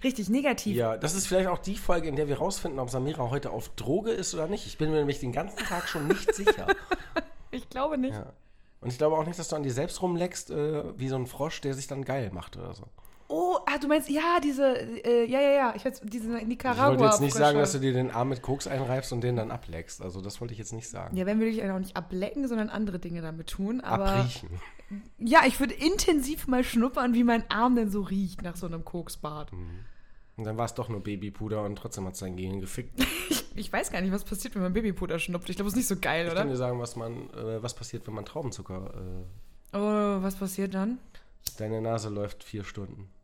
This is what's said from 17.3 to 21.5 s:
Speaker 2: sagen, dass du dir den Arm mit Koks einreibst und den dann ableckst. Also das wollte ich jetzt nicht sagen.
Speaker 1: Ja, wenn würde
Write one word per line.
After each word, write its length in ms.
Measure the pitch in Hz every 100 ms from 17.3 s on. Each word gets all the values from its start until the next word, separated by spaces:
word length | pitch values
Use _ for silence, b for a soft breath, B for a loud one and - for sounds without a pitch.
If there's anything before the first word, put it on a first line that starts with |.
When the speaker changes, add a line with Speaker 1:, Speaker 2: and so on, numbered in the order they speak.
| 139
Speaker 2:
sagen, 220 | 147 147
dass 140 | 147
du 80 | 143
dir 120 | 135
den 200 | 127 127
Arm 160 | 113 127
mit 120 | 131
Koks 280 | - 139 -
einreibst 440 | 139 131 131 131
und 80 | 123
den 140 | 120
dann 160 | 120 110
ableckst. 500 | 117 - 82 85 -
Also 200 | 92 90
das 200 | 98 -
wollte 120 | 117
ich 60 | 107
jetzt 120 | 107
nicht 160 | 113 117
sagen. 280 | - 90 185
Speaker 1:
Ja, 100 | 185
wenn 140 | 214
würde 100 | 226